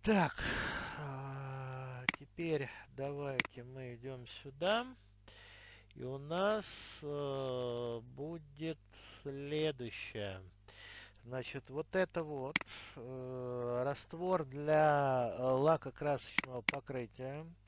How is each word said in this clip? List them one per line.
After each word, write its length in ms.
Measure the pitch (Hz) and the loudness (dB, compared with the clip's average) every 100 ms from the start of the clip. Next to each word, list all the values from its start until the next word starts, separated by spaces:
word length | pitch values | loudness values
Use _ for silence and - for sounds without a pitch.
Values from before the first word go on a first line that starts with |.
Так, 320 | 214 208 156 - - - - - - - | 6 6 6 2 -2 0 0 -2 -6 -6
а, 1040 | 143 135 135 135 135 135 131 131 131 123 127 - | -6 -6 -6 -6 -6 -6 -6 -6 -8 4 4 4
теперь 480 | - - 170 151 135 - - | -12 -4 0 0 0 -8 -14
давайте 680 | 127 139 143 143 131 - - | -6 -4 -2 0 0 0 -6
мы 320 | 123 131 127 | -12 -10 -8
идем 320 | 117 127 127 120 - | -8 -8 -10 -12 -14
сюда. 440 | 139 135 175 220 254 254 - - - - - - - - - | -14 -2 2 2 0 -12 -20 -20 -20 -20 -20 -20 -20 -20 -20
И 80 | - | -10
у 160 | 123 135 | -6 -6
нас, 480 | 143 170 196 214 196 - - - | -4 2 2 2 -2 -14 -14 -10
э, 1000 | 147 143 143 135 135 127 123 120 120 117 | -6 -2 -2 0 0 0 -2 -2 -2 -4
будет 760 | 120 127 151 170 151 139 160 156 - - - - | -8 -10 -8 -8 -12 -6 -4 -4 -10 -20 -20 -10
следующее. 1200 | 143 139 143 151 156 135 120 - - 110 101 95 95 - - - - - - - | -8 -6 -2 0 0 0 -6 -6 -8 -4 -4 -6 -12 -20 -20 -18 -16 -16 -18 -18
Значит, 460 | 120 127 120 139 - | -8 -6 -6 -8 -6
вот 260 | 135 160 190 | -6 0 2
это 260 | 180 175 | 2 0
вот, 340 | 156 147 131 - - - - - | -2 -4 0 0 0 -12 -12 -12
э, 840 | 120 131 127 127 123 123 120 123 | -8 -6 -4 -4 -2 -2 0 2
раствор 640 | 131 139 - 165 180 185 | 0 -2 -8 -4 2 2
для, 880 | 139 139 147 151 151 147 139 131 120 127 | 0 -2 4 8 8 8 6 4 2 2
э, 40 | |
лакокрасочного 1160 | 127 131 147 160 139 - 147 135 - - 131 127 107 | 4 6 6 6 2 -2 0 0 2 2 2 2 2
покрытия 760 | 143 - 131 117 - 131 147 165 170 | 0 -4 -4 -4 -6 -6 -6 -10 -16